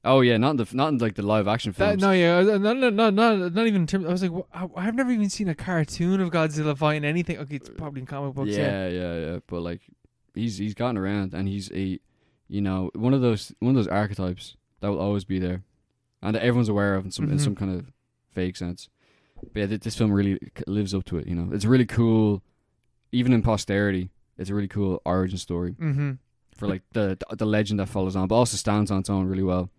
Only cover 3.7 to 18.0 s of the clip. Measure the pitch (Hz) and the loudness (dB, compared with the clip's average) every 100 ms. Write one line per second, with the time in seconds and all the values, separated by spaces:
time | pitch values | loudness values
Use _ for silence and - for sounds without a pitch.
3.7 | 196 160 190 175 180 185 170 - 170 180 | 2 2 0 0 0 -2 -4 -10 -10 -10
4.7 | - 196 233 254 233 208 - 196 156 - | -6 -4 -2 0 0 0 -2 -4 -2 -2
5.7 | 175 151 - 175 190 180 165 160 151 151 | 0 -2 0 0 2 2 2 0 0 -2
6.7 | 139 151 151 147 165 170 165 143 147 - | 0 0 0 0 0 -2 -6 -8 -10 -12
7.7 | - 156 139 127 143 139 135 104 104 104 | -12 -10 -10 -10 -8 -6 -4 -4 0 0
8.7 | 98 92 90 90 85 80 87 _ 87 85 | -2 -2 -4 -4 -4 -6 -8 _ -8 -6
9.7 | 87 _ _ _ _ _ - 117 95 107 | -10 _ _ _ _ _ -6 -6 -4 -6
10.7 | 101 123 110 95 101 92 82 98 101 92 | -2 -2 -2 -2 -2 -4 -4 -4 -4 -6
11.7 | - 95 92 _ _ _ _ _ 101 98 | -6 -4 -6 _ _ _ _ _ -4 -2
12.7 | 95 92 - 120 135 123 107 - - 120 | -2 -4 -2 0 4 2 0 -6 -4 2
13.7 | 135 101 98 104 98 92 92 - - _ | 2 2 0 -2 -2 -4 -6 -12 -20 _
14.7 | _ 101 82 98 101 95 95 90 90 - | _ -4 -2 0 -2 -2 -2 -2 -4 -10
15.7 | _ _ _ _ _ 101 110 123 120 110 | _ _ _ _ _ -4 0 2 2 2
16.7 | 101 101 95 95 - 147 147 143 101 98 | 2 2 0 -4 -4 -2 0 0 -2 -4
17.7 | 92 - _ | -4 -8 _